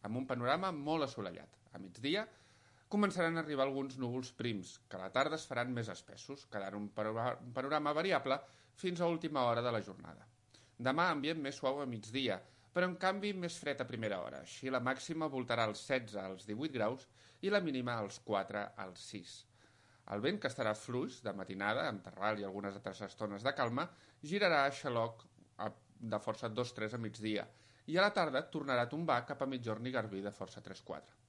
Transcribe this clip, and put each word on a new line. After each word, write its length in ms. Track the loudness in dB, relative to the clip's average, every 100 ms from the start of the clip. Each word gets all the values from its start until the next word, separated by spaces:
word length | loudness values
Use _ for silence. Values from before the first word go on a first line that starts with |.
| -4
amb 80 | -4
un 40 | -2
panorama 460 | 0 2 2 2
molt 380 | -2 0 2 0
assolellat. 480 | -2 -6 -8 -16 -20 -18
A 80 | -14
migdia 420 | -12 -6 0 0 -2 -12 -20 -20 -20 -20 _
començaran 480 | 4 4 4 2 2
a 60 |
arribar 220 | 0 2 4
alguns 320 | 2 -2 -2
núvols 300 | -2 -2 -4
prims, 460 | -4 -2 -2 -6 -14 _
que 80 | -8
a 60 |
la 80 | 0
tarda 240 | 2 4 0
es 80 |
faran 300 | -2 -2 0 -2
més 140 | -4
espessos, 540 | -6 -12 -18 -12 -14 -8
quedant 300 | -6 -4 -4
un 80 | -6 -2
panora-, 380 | -2 0 0 -2
un 80 | -6
panorama 400 | -4 0 2 2
variable 460 | 2 4 2 4 0 -2 -20 -20 -4
fins 220 | -4 2
a 60 | 2
última 300 | 2 0 4
hora 160 | 4 4
de 120 | 4
la 80 | 0
jornada. 400 | -2 -12 -14 -16 -20 _ _ -20 -20 -2
Demà, 320 | 0 4 4
ambient 300 | 4 0 0
més 140 | -4 0
suau 220 | 0 2
a 40 | -2
migdia, 480 | -4 -4 -2 0 0 -4 -20 _
però, 160 | 2 2
en 60 | 2
canvi, 320 | 0 2 -2
més 240 | -2 -4 -4
fred 220 | -4 -2
a 60 | -2
primera 340 | 0 0 0
hora. 160 | -4 -8 -12
Així, 240 | -6 0
la 80 | 2
màxima 480 | 2 0 -2 -2 -2
voltarà 380 | -2 0 2 2
als 140 | 0 0
setze, 300 | 0 0 -6
als 260 | -6 -8 -6
divuit 240 | -4 -2
graus 320 | 2 2 0 -8 -20 -20 -4
i 80 | 2
la 80 | 2
mínima 380 | 2 0 0 0
als 240 | -2 -6
quatre, 400 | 0 0 2 -2 -4 -6 -10
als 180 | -10 -12
sis. 260 | -12 -12 -18 -20 _ -20 _ _ _ -6
El 100 | 0
vent, 160 | 0 0
que 80 | -2
estarà 240 | 0 0
fluix 480 | 0 -2 -2 -2 -4
de 160 | -6 -6
matinada, 480 | -6 -2 2 2 0
amb 100 | -4 -8
terral 340 | 0 0 2
i 80 | -2
algunes 320 | -4 -4 -4
altres 240 | -8 -6 -10
estones 340 | -6 -6 0
de 80 | -2 2
calma, 260 | 0 0 -2 -8 -20 _
girarà 420 | -4 2 6 6
a 80 | 4
xaloc 540 | 2 0 2 2 -2 -20 -20 -20 -6
a, 100 | -6
de 560 | -6 _ -10 -2 -2
força 240 | 0 -2 -2
dos 240 | 0 -2
tres 240 | -2 -4 -2
a 80 |
migdia 400 | -4 -2 0 0 -2 -12 -20 -18 0
i 100 | 4
a 60 |
la 100 | 4 4
tarda 300 | 2 2 0
tornarà 400 | -4 2 4 4
a 40 | 0
tombar 300 | 4 2 2
cap 160 | -2
a 40 | -2
migjorn 360 | -2 -2 -2 0
i 40 |
garbí 320 | -2 -2 -4
de 80 | -4
força 320 | -6 -10 -10
tres 160 | -14 -14
quatre. 320 | -10 -10 -10 _